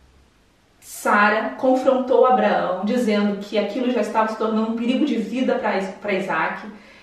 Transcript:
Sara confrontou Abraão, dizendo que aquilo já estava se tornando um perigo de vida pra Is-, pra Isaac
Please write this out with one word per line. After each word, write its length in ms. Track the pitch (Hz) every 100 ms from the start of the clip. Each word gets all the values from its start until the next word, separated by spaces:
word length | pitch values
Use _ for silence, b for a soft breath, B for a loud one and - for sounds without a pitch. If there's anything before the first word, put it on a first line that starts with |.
| _ _ _ _ _ _ _ _
Sara 760 | - - - 208 208 220 254 -
confrontou 720 | 262 254 269 254 - 240 254
Abraão, 580 | - 208 - - 190 208
dizendo 540 | 247 214 208 208 196
que 180 | - 214
aquilo 340 | 214 262 247
já 100 | 226
estava 280 | 208 226 220
se 80 | -
tornando 340 | 220 214 220
um 40 | 226
perigo 300 | 254 269 285
de 100 | 220
vida 400 | 196 247 214 -
pra 220 | 208 190
Is-, 180 | 190 -
pra 140 | 202
Isaac 540 | 190 - 156 185 190 214 - B B